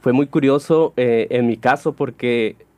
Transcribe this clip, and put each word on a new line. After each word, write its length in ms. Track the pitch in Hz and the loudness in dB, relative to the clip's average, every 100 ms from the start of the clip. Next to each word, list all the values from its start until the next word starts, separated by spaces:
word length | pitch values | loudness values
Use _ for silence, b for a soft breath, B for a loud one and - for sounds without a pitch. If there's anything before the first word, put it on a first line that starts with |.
Fue 120 | 131 | 0
muy 140 | 127 143 | 0 0
curioso, 640 | 160 135 143 - 160 160 - | 0 2 0 0 0 0 0
eh, 320 | 123 117 - | 0 0 0
en 160 | 123 120 | -2 -2
mi 100 | 110 | 0
caso 360 | 131 143 160 | 0 0 -2
porque 640 | 139 139 - 123 120 110 - _ | -4 -8 -4 -4 -2 -2 -6 _